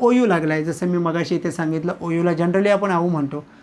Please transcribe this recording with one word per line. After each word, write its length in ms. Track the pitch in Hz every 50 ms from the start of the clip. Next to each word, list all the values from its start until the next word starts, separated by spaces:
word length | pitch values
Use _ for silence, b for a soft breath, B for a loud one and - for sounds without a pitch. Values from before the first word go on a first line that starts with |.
ओयू 260 | 254 233 247 247 247
लागला 280 | 220 180 165 156 156 156
आहे, 100 | 156 156
जसं 220 | 165 165 - 185
मी 120 | 180 180 175
मगाशी 380 | 170 170 156 175 165 - 180
इथे 140 | 165 - 175
सांगितलं, 440 | 160 - 165 156 160 160 160 175 - -
ओयूला 300 | - 170 165 170 170 175
generally 380 | 170 156 175 175 175 190 196 202
आपण 220 | 202 196 202 196
आऊ 180 | 185 170 170 175
म्हणतो. 360 | 175 175 143 139 147 147 147 B B B